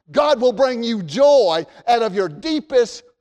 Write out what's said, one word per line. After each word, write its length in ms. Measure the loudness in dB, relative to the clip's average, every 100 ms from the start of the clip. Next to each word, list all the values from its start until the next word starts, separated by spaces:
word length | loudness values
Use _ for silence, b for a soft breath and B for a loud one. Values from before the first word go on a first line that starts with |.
| _
God 300 | -2 0 2
will 120 | 0
bring 300 | 0 -2 -2
you 200 | -4 -6
joy 600 | -6 0 4 4 4 0 -6 B -2
out 140 | 0
of 120 | 0
your 140 | -2 -4
deepest 760 | -6 -6 -6 0 0 0 -4 _ _